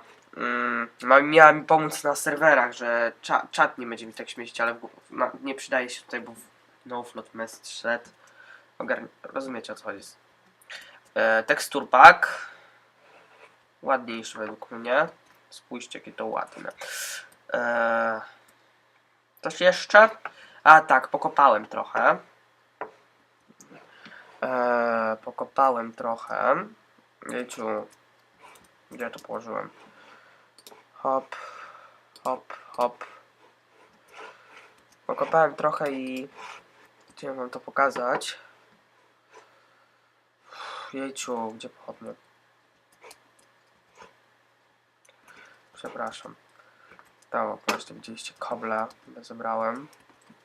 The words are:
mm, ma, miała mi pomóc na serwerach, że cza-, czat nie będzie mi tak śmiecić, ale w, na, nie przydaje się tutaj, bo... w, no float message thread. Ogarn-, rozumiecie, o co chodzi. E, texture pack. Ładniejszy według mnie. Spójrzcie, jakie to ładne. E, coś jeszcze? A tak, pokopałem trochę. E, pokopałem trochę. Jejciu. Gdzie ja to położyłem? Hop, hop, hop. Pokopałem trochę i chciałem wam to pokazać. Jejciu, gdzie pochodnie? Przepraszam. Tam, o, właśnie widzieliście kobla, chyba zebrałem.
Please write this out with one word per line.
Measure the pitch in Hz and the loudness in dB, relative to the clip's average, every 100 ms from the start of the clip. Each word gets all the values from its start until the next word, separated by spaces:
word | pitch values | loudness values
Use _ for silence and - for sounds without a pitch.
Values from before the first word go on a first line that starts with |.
| - - _ - | -4 -20 _ -8
mm, | 120 120 120 120 117 - | -4 -2 -2 -4 -6 -4
ma, | 123 135 | 6 6
miała | 147 160 156 | 8 10 10
mi | 151 147 | 8 4
pomóc | 160 151 - | 2 2 -4
na | 147 143 | -4 -4
serwerach, | 160 143 156 139 120 | -4 2 4 4 4
że | 120 120 117 117 - | -2 -4 -2 -2 -4
cza-, | - 147 - | -4 -4 -2
czat | - 147 - | 0 0 -2
nie | 117 | -12
będzie | 113 113 | -12 -12
mi | |
tak | - 117 | -16 -14
śmiecić, | - 117 - | -14 -12 -4
ale | 117 | -4
w, | 117 113 - - | -4 -12 -20 -14
na, | - 123 123 | -4 -4 -4
nie | 135 135 | -12 -12
przydaje | - 131 123 | -4 -4 -4
się | - | -10
tutaj, | - 120 | -12 -12
bo... | 113 | -12
w, | 113 - _ _ _ 127 | -20 -20 _ _ _ -12
no | 123 | -12
float | 120 113 - | -12 -14 -14
message | 113 113 - - - | -12 -12 -12 -18 -10
thread. | 117 117 - - - - - - _ - | -4 -4 -6 -20 -20 -20 -20 -20 _ -12
Ogarn-, | 120 123 - _ | -8 -8 -8 _
rozumiecie, | - 135 135 120 - | -12 -10 -10 -10 -12
o | 104 | -14
co | |
chodzi. | 110 101 - - _ _ _ _ - - - - _ | -12 -14 -16 -20 _ _ _ _ -20 -20 -20 -20 _
E, | 110 113 113 | -2 2 2
texture | 113 147 - 143 - | 2 -2 -2 -6 4
pack. | 127 160 180 - - - - - _ _ _ _ - - - - _ _ _ | 12 12 12 4 -4 -12 -18 -20 _ _ _ _ -20 -20 -20 -20 _ _ _
Ładniejszy | - 127 117 113 110 113 | -2 -2 -2 -10 -10 -10
według | 107 107 - | -10 -10 -14
mnie. | 117 117 131 165 - _ _ _ | -10 -2 0 0 -4 _ _ _
Spójrzcie, | - - 123 - - | -20 -16 -16 -14 -18
jakie | - | -16
to | - 110 | -10 -2
ładne. | - - - - - - - - - - - - | -2 -2 -8 -14 -12 -12 -10 -10 -10 -14 -20 -6
E, | 120 120 120 117 113 113 110 - - _ _ _ _ _ _ _ _ _ _ | -2 0 2 2 2 0 -2 -8 -20 _ _ _ _ _ _ _ _ _ _
coś | 180 - | -8 0
jeszcze? | 180 180 - 208 220 - - - - - | 2 2 6 8 8 4 -14 -16 -20 2
A | - 156 | 8 10
tak, | - 131 - | 8 2 2
pokopałem | - 160 - 139 107 110 | -4 -2 4 6 6 0
trochę. | 110 107 113 123 180 - _ _ _ _ - - - _ _ _ _ _ - - - - - - - - - | -10 -6 0 2 2 -2 _ _ _ _ -16 -16 -16 _ _ _ _ _ -20 -20 -20 -20 -20 -20 -20 -20 -8
E, | 127 127 123 120 117 117 113 110 | -4 0 0 2 0 0 -2 -4
pokopałem | - - 123 - 135 120 117 | -8 -10 -6 2 2 2 -4
trochę. | 113 120 113 - 107 110 156 214 226 _ _ _ - - | -8 -6 -6 -6 -2 0 0 -2 -14 _ _ _ -20 -10
Jejciu. | 120 123 - 110 107 - _ _ _ _ _ - - _ _ - | -10 -10 -8 -6 -6 -8 _ _ _ _ _ -20 -20 _ _ -20
Gdzie | 123 | -12
ja | 117 | -12
to | - | -12
położyłem? | - 113 117 107 104 - - - - - - _ _ _ - - _ | -12 -12 -10 -10 -10 -14 -20 -20 -20 -20 -20 _ _ _ -20 -20 _
Hop, | - 135 135 - - - - - - - _ _ - | -10 -4 -4 -4 -14 -16 -18 -20 -20 -20 _ _ -12
hop, | 135 127 - - - | -8 -8 -10 -20 -12
hop. | - 120 - - - _ _ _ _ _ _ - _ _ - - - - - - _ _ _ - | -4 -4 -4 -20 -20 _ _ _ _ _ _ -20 _ _ -20 -20 -20 -20 -20 -20 _ _ _ -10
Pokopałem | 127 139 160 156 143 | -6 0 2 2 2
trochę | - - 151 | -4 -2 -4
i | 135 131 131 139 - - - - _ - _ _ | -6 -8 -10 -12 -16 -20 -20 -20 _ -20 _ _
chciałem | - 143 135 | -16 -12 -10
wam | 123 | -10
to | 127 | -12
pokazać. | - - 139 127 123 151 - - - _ _ _ _ _ _ _ _ - - _ _ _ _ _ _ _ _ _ - - - - - | -6 0 0 0 -2 -4 -6 -12 -18 _ _ _ _ _ _ _ _ -20 -20 _ _ _ _ _ _ _ _ _ -20 -18 -16 -14 -14
Jejciu, | 135 135 135 - 117 113 | -12 -10 -10 -10 -8 -8
gdzie | 113 123 | -12 -18
pochodnie? | - - 113 113 - _ _ _ _ _ _ _ _ - - _ _ _ _ _ _ _ - - _ _ _ _ _ _ _ _ _ _ _ _ - - - _ | -20 -20 -18 -18 -20 _ _ _ _ _ _ _ _ -20 -20 _ _ _ _ _ _ _ -20 -20 _ _ _ _ _ _ _ _ _ _ _ _ -20 -20 -20 _
Przepraszam. | - - - 113 - 113 113 _ _ _ _ - - - _ - | -18 -14 -10 -10 -10 -18 -20 _ _ _ _ -20 -20 -20 _ -8
Tam, | 123 110 | -6 -6
o, | 104 - | -8 -8
właśnie | 104 - 107 | -8 -10 -20
widzieliście | - 113 - - | -18 -16 -16 -14
kobla, | - 113 113 110 113 - - | -10 -8 -6 -4 -6 -10 -20
chyba | 123 | -20
zebrałem. | 117 117 113 113 113 123 151 - _ _ _ - | -20 -10 -6 -4 -4 -6 -12 -20 _ _ _ -20